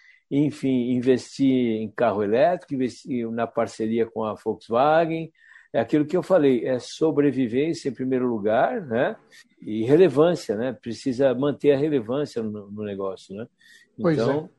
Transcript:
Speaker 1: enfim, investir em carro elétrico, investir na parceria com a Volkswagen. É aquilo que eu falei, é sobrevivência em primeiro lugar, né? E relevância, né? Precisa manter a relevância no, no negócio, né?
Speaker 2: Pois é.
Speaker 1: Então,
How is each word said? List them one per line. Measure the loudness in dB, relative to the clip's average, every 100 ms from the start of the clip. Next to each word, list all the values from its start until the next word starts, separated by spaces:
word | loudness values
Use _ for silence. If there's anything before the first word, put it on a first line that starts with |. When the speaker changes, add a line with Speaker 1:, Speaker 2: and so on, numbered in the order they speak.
| _ _ _
Speaker 1:
enfim, | 0 0 0 -2 0 0
investir | 0 2 2 0 0 2 2 2 -2
em | -4
carro | 0 0 2
elétrico, | 0 2 2 0 -4
investir | -4 -4 -6 -8 -6 -4
na | -4 -4
parceria | -2 -4 -4 -2 0
com | -2 -2
a | -6
Volkswagen. | -4 -6 -6 -2 0 2 2 2 -2 -8 _ _ -20 _
É | -4
aquilo | 0 0
que | 2
eu | -2
falei, | 2 4 4 4 0
é | -4
sobrevivência | -6 -2 0 2 2 2 0 0 -2 -4 -6
em |
primeiro | -6 -2 0 0
lugar, | 0 0 2 2 -2
né? | -4 -2 -2 -4 _ -20 _ _
E | -8 -4
relevância, | 4 6 6 6 2 2 -2
né? | -4 -4
Precisa | -6 -10 -8 -4 0 2
manter | 2 -2 0 2
a | 2
relevância | 2 0 -2 -4 -4 -6
no, | -6 -8 -10
no | -10
negócio, | -8 -6 -6 -8 -12
né? | -14 -14 _ _ -20 _ -4
Speaker 2:
Pois | 0 2
é. |
Speaker 1:
Então, | 0 -2 -6